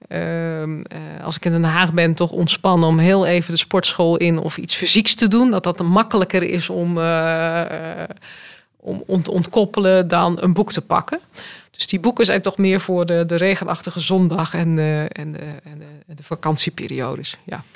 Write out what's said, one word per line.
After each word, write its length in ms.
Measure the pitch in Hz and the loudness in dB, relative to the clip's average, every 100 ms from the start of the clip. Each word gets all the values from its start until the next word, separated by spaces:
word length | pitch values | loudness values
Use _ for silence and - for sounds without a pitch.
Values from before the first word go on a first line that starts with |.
| - | -8
ehm, 720 | 165 170 165 165 160 156 156 | -6 -4 -4 -4 -4 -6 -8
eh, 160 | - 156 156 156 | -10 -14 -14 -10
als 120 | - 160 | -8 -4
ik 80 | |
in 80 | 175 | 0
Den 120 | 165 | 2
Haag 280 | 165 165 180 | 2 2 2
ben, 220 | 170 170 | 2 2
toch 160 | 160 170 | 2 -2
ontspan 540 | 180 170 - 196 180 | 0 0 0 2 4
om 140 | 165 160 | 4 4
heel 280 | 170 196 175 | 4 4 4
even 260 | 175 165 | 2 0
de 60 | 170 | -4
sportschool 580 | - 190 175 - 170 170 | 0 0 0 2 2 4
in 220 | 170 160 | 2 0
of 200 | 160 - | -2 -6
iets 160 | 165 - | -4 -2
fysieks 380 | 180 226 208 | 2 2 2
te 140 | - 214 | 2 4
doen. 220 | 226 254 | 4 4
Dat 120 | 196 | 2
dat 200 | 180 175 | -2 -2
makkelijker 600 | 170 190 226 220 180 185 | 2 2 2 0 2 0
is 260 | 175 175 165 | 0 -2 -2
om, 280 | 185 175 170 | -2 -2 0
eh, 1040 | 165 165 165 165 165 165 165 160 160 175 | 0 2 0 0 0 -2 -4 -6 -8 -10
eh, 60 | 165 196 - - - - _ _ | -12 -14 -20 -20 -20 -20 _ _
om, 180 | - 190 - | -10 -10 -2
om 160 | 190 | -2
te 80 | 156 | 0
ontkoppelen 800 | 185 170 226 202 214 190 185 175 | -4 0 0 0 2 4 4 4
dan 280 | 170 175 175 | 2 2 2
een 100 | 185 | 2
boek 200 | 175 214 | 2 0
te 80 | - | -4
pakken. 400 | - 170 - 330 - - - - - | -2 -2 -2 -8 -10 -20 -20 -20 -18
Dus 160 | - - | -8 -4
die 140 | 185 | 0
boeken 240 | 196 240 | 0 2
zijn 180 | 214 196 | 2 2
toch 140 | 190 - | 0 0
meer 240 | 190 190 | 2 2
voor 260 | - 180 170 | 0 0 2
de, 200 | 170 170 | 2 2
de 80 | |
regenachtige 640 | 170 190 180 170 165 - 170 | 2 2 0 -2 -6 -6 -6
zondag 540 | 156 185 180 180 160 | 0 2 2 0 -2
en, 240 | 170 165 160 | -2 0 0
eh, 220 | 156 151 | 0 -2
en, 80 | 156 | -4
eh, 100 | - 151 151 147 | -8 -10 -10 -12
en, 140 | 151 | -14
eh, 80 | 156 147 147 147 - | -18 -20 -20 -20 -20
en 100 | 147 | -20
de 60 | |
vakantieperiodes. 1160 | - 165 156 151 - - - 131 127 135 - - | -12 -4 -2 0 -2 -4 -6 -6 -6 -6 -10 -14
Ja. 200 | - - - | -12 -14 -14